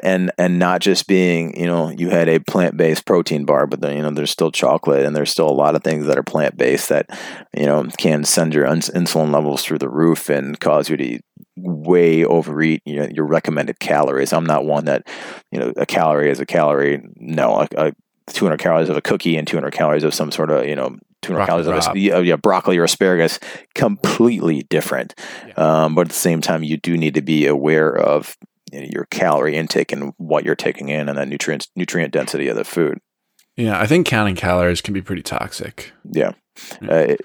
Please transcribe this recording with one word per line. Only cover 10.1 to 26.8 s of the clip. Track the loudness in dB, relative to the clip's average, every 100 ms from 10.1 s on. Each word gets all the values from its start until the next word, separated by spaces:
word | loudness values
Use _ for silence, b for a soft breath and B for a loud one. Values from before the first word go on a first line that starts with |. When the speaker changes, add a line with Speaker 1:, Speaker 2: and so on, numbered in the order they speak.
| 2 0
Speaker 1:
and | -2 -4 -4
cause | 0 2 2
you | -2
to | -4 -6 -14 _ -20 -12 -8 -4 2
way | 4 6 4 4
overeat, | 2 0 0 0 0 -4
you | -6
know, | -4
your | -4 0
recommended | 0 0 -2 -4 -4
calories. | 0 2 2 2 0
I'm | 0 2
not | 0 0
one | 0 0
that, | -2 -4 B B B B
you | -6
know, | -4 -4
a | -2
calorie | 2 2 2 2
is | 0
a | -2
calorie. | 0 2 2 0 -2 -6 -16
No, | -6 0 2 2
a, | 0 -2 -2
a | -4 _ _ -12
two | -2 0
hundred | 0
calories | 2 2 2
of | -2
a |
cookie | -2 -2 0 0
and | -2
two | -4
hundred | -4
calories | 0 2 2
of | 0
some | -2 -4
sort | -2 0
of, | 0 0
you | -4
know, | -6 -8 _ _
two | -6
hundred | -2 0
Speaker 2:
Broccoli | 0
Speaker 1:
calories | 0
of |
asp-, | 0 -2 0
Speaker 2:
rabe. |
Speaker 1:
yeah, | 2 4
yeah, | 2 2
broccoli | 2 2 2 2
or |
asparagus, | 2 2 2 4 2 -2 B B B
completely | -2 -2 0 -2 2 2 4 0 0 0
different. | -2 -2 -4 -6 -12 B B B
Speaker 2:
Yeah. | B
Speaker 1:
Um, | 2 4 4 2
but |
at | 0
the | 0
same | 0 0
time, | 0 -2
you | -2
do | -4